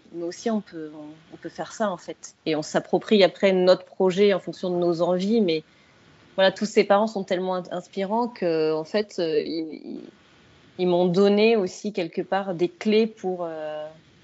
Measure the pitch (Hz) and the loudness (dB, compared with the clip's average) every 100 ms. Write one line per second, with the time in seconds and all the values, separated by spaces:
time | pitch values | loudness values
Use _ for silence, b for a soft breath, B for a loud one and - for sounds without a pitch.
0 | - 170 170 - 233 214 - 170 156 151 | -14 -10 -10 -6 -4 -4 -6 -14 -14 -14
1 | 151 156 - - 165 - 160 - 214 175 | -18 -20 -20 -18 -16 -14 -12 -6 -6 -6
2 | - - - _ 160 151 151 170 - 196 | -12 -18 -18 _ -4 -4 -2 -2 0 -2
3 | - 214 175 - 196 190 180 185 - - | 2 6 4 4 2 4 4 4 2 -2
4 | 185 180 202 180 - 165 185 175 175 165 | 0 4 2 2 -4 -8 -4 -2 0 0
5 | 175 180 196 233 185 160 - b b b | 0 0 2 2 2 0 -4 b b b
6 | _ _ _ - 190 190 208 220 208 202 | _ _ _ 2 2 2 -2 2 4 4
7 | 220 208 190 185 185 185 170 175 - 196 | 2 -4 -4 -4 -2 -4 -6 -10 -10 -8
8 | 190 226 240 240 175 160 156 156 160 208 | -4 -2 -4 -4 -2 0 0 -2 -2 -4
9 | 214 - 165 156 156 160 160 - - - | -4 -4 -2 -2 -2 -6 -8 -12 -14 -14
10 | - - _ _ _ _ _ - 180 175 | -16 -20 _ _ _ _ _ -4 0 2
11 | 180 175 202 202 220 226 185 - 208 202 | 2 4 4 6 4 4 0 -6 -8 -6
12 | 165 - 170 190 196 165 175 - 214 214 | -6 -6 -4 -4 -4 -2 -2 -2 0 2
13 | 220 - 185 180 165 160 151 151 156 160 | 2 -2 -8 -6 -8 -8 -8 -10 -12 -16
14 | _ _ | _ _